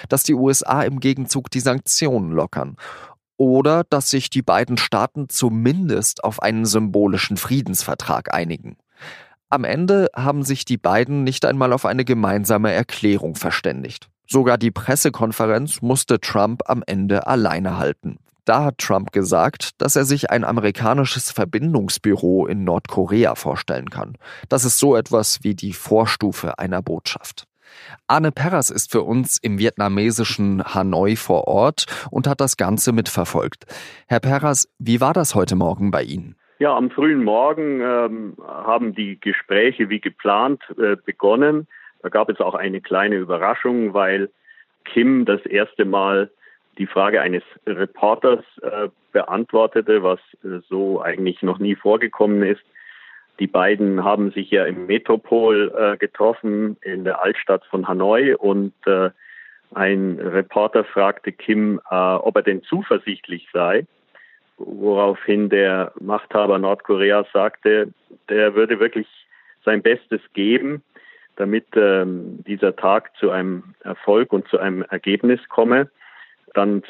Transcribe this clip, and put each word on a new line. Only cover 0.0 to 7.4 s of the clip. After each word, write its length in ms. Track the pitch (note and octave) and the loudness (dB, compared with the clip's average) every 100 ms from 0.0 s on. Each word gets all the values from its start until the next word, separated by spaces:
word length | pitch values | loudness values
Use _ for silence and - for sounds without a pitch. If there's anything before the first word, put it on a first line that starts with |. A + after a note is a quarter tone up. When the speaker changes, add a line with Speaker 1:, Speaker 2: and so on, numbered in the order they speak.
| - | -2
Speaker 1:
dass 140 | C#3 | 0
die 120 | - | 2
U 140 | B2+ C3+ | 2 2
S 140 | C3+ | 2
A 200 | - C#3 | 0 0
im 180 | A#2+ C3+ | 0 0
Gegenzug 500 | C3+ C3+ B2+ C#3 B2 | -2 -2 -2 -6 -4
die 80 | C3 | -4
Sanktionen 720 | C3 C3 - - D3+ A#2+ E2+ | -2 -2 -2 -2 0 0 0
lockern 460 | D#2+ D2+ - C#2 - - - - _ _ - | -2 -2 -4 -8 -10 -18 -20 -20 _ _ 0
oder 460 | C3+ C3 D3 E3 E3+ | 4 4 4 2 2
dass 180 | C#3+ - | 0 0
sich 220 | C3+ - | -2 -2
die 120 | C3+ | -2
beiden 340 | - F2+ B2 A#2+ | 2 2 2 -2
Staaten 520 | - G#2 A#2 D3+ C3+ | 0 0 -2 -4 -8
zumindest 960 | - B2 A2 A#2+ F3 F3 G2+ A2 - | -2 0 2 0 0 0 0 -2 -2
auf 180 | G#2+ A2 | -4 -2
einen 240 | G#2 A2 | -2 0
symbolischen 720 | A2+ A2 G#2+ G2+ G2+ F#2 - | 0 0 2 2 2 0 -2
Friedensvertrag 960 | G2+ | -4